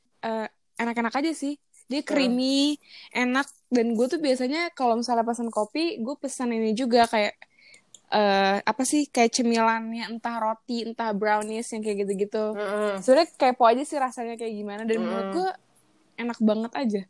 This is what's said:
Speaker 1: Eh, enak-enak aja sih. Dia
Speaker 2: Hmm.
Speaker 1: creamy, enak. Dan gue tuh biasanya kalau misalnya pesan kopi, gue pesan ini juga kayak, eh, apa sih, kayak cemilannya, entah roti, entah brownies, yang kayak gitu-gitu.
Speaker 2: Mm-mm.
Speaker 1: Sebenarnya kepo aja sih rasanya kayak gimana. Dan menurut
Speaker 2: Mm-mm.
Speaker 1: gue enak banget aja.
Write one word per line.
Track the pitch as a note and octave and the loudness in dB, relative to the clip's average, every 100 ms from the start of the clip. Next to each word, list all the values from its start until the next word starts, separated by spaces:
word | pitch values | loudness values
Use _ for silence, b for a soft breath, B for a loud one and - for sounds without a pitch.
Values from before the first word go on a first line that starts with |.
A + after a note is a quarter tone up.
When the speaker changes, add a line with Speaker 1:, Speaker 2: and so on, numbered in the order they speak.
| _ _ | _ _
Speaker 1:
Eh, | A3+ A3 G#3+ _ _ - | -6 -6 -8 _ _ -6
enak-enak | A#3 A#3 A#3 | -4 -2 -2
aja | B3+ D#4+ | 0 -2
sih. | D4 C#4+ D4 _ - - | -2 -6 -6 _ -20 -6
Dia | C#4 | -6
Speaker 2:
Hmm. | - | 0
Speaker 1:
creamy, | D4 B3+ B3 C4 C#4 D4 D4 B B B | 2 2 2 2 2 2 0 B B B
enak. | A3+ B3 C4 C#4 - - | -2 0 0 -2 -8 -2
Dan | A#3+ A#3 | 0 2
gue | A3 C4 | 2 0
tuh | E4+ | 0
biasanya | D4 B3+ B3 D#4 E4+ | 0 0 0 -2 -4
kalau | - B3 A3+ | -2 0 0
misalnya | A#3+ A#3 | 0 0
pesan | A3+ A#3 A#3 | 0 -2 -4
kopi, | G#3+ G#3 D4 E4 - | -2 -2 -2 -4 -4
gue | A3+ D4 | -8 -6
pesan | C4+ - B3 | -8 -6 -4
ini | A3+ A3 | 0 0
juga | G#3+ C4 A#3+ A#3 | 0 2 4 4
kayak, | A3 G#3 - - b b b _ - - | 4 0 -4 -20 b b b _ -20 -2
eh, | G#3+ G#3 G3 G3 G3+ | 2 4 4 4 2
apa | - A3 | 0 0
sih, | C4 D4+ C#4+ | 2 2 0
kayak | B3+ A#3 | 2 2
cemilannya, | - A#3 A#3 A3+ A3+ A3+ A#3 G3+ | 4 2 4 2 0 -4 -8 -8
entah | A3+ A#3 A#3 | -8 -6 -4
roti, | A3 A3 - A#3 A3+ | -4 -4 -6 -6 -6
entah | A3+ A3+ | -4 -2
brownies, | G3+ G#3+ G#3+ G#3+ A3 A#3 | 0 2 0 0 -6 -6
yang | A3 | -6
kayak | G#3+ G3+ G3+ | -4 -2 -2
gitu-gitu. | F#3+ G#3 A3 G#3+ G#3 | -2 -2 -2 -4 -4
Speaker 2:
Mm-mm. | G#3 G#3 G#3 G3 | -4 -2 -2 -2
Speaker 1:
Sebenarnya | F#3+ C#4 E4+ - | 4 4 4 2
kepo | C4 B3+ A#3 | 0 6 4
aja | B3 | 4
sih | D4 D4 | -2 -4
rasanya | B3+ B3 A#3 A3+ | -4 -6 -10 -8
kayak | A3+ G#3 | -8 -8
gimana. | G#3 G#3 | -8 -8
Dan | A3+ A3+ | -2 -2
menurut | A3 F#3+ G3 | -2 -4 -4
Speaker 2:
Mm-mm. | D#4 | -2
Speaker 1:
gue | F#4+ - _ _ _ _ _ - | -4 -6 _ _ _ _ _ -8
enak | A#3+ A#3 | -8 0
banget | G#3+ G#3+ A#3 | 2 2 -2
aja. | C#4 B3 G3+ | -4 -2 -2